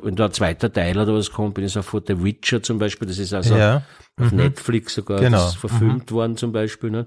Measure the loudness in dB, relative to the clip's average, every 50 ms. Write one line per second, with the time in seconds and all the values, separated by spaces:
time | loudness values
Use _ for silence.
0 | -4 -4 0 0 0 0 2 0 0 0 0 0 -2 -2 0 0 0 0 2 2
1 | 2 2 2 0 0 -2 -4 -4 -4 -4 -2 -4 -4 -2 -4 -4 -4 -4 -6 -4
2 | -2 -2 -2 0 0 0 -2 -2 -2 -2 -2 -2 -2 -2 -2 0 -2 -2 -2 -6
3 | -8 -6 -6 -6 -6 -4 -4 0 2 4 4 6 6 4 4 2 -2 -6 -14 -20
4 | -20 _ _ 0 0 2 4 4 2 2 0 -2 -2 -2 -2 -2 -2 -4 -8 -8
5 | -4 -2 0 2 4 4 4 4 2 2 -2 -4 -4 -2 0 2 2 2 2 0
6 | -4 -4 -2 -2 -2 -2 -2 -4 -4 -4 -2 -2 -2 -4 -4 -6 -6 -4 -4 -4
7 | -6